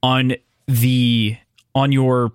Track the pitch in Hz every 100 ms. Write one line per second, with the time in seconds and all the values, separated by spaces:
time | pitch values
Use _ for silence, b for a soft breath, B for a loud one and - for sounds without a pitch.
0 | 127 127 127 131 _ _ - 123 123 127
1 | 120 117 104 110 _ _ _ 135 139 135
2 | 131 123 117